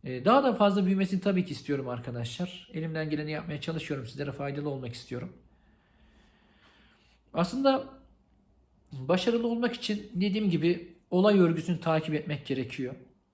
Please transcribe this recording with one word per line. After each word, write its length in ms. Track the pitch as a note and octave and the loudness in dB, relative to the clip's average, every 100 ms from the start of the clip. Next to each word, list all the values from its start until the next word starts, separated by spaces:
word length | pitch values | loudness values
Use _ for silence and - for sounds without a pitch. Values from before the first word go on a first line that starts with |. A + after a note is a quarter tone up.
E, 200 | C3+ B2+ | -8 0
daha 200 | C#3+ C4 | 6 6
da 100 | C4+ | 6
fazla 320 | G#3 G#3 G3 F#3 | 4 4 4 2
büyümesini 340 | F#3+ F#3+ F#3+ | 2 0 0
tabii 240 | G3+ F#3 | 2 0
ki 80 | F#3 | 0
istiyorum 360 | C3+ - C#3 A#2+ | -6 -4 -4 -4
arkadaşlar. 800 | A#2+ A#2+ A#2+ A#2 - F3+ - - | -8 -8 -6 -8 -6 -8 -8 -12
Elimden 380 | D#3+ D#3+ D#3+ D#3 | -8 -6 -4 -4
geleni 200 | D3+ D3+ | -4 -4
yapmaya 300 | D3+ E3+ D3 | -6 -6 -8
çalışıyorum. 460 | - E3 - D3 - | -6 -6 -4 -6 -6
Sizlere 260 | C3+ C#3+ | -8 -8
faydalı 360 | C3+ C#3+ C#3+ D3 | -6 -6 -4 -6
olmak 260 | C3+ B2 | -6 -8
istiyorum. 380 | - - B2 F3 - _ _ _ _ _ _ _ _ _ _ _ _ _ _ _ _ _ _ _ | -10 -8 -8 -8 -14 _ _ _ _ _ _ _ _ _ _ _ _ _ _ _ _ _ _ _
Aslında 500 | - F3+ B3+ C4+ C4 - - - _ _ _ _ _ _ _ _ | -2 0 4 4 2 -2 -16 -20 _ _ _ _ _ _ _ _
başarılı 540 | C3+ C3 F#3 A#3+ A#3 A#3 | -12 0 2 4 2 0
olmak 280 | A#3 A#3+ | 0 -2
için 360 | - - G#3 - | -4 -4 -4 -4
dediğim 360 | F3 G3+ G3 G#3 | -2 0 2 2
gibi 460 | E3 E3 F3 - - _ | 2 2 0 -6 -20 _
olay 280 | F3+ G#3 G3+ | 4 6 8
örgüsünü 420 | F3 D#3+ D#3+ E3+ | 6 4 -2 -2
takip 340 | - D#3+ D#3+ | 2 0 0
etmek 320 | D3+ - C#3+ - | -4 -2 -8 -4
gerekiyor. 480 | C3 A#2+ - B2+ - - _ _ | -4 -4 -6 -8 -10 -20 _ _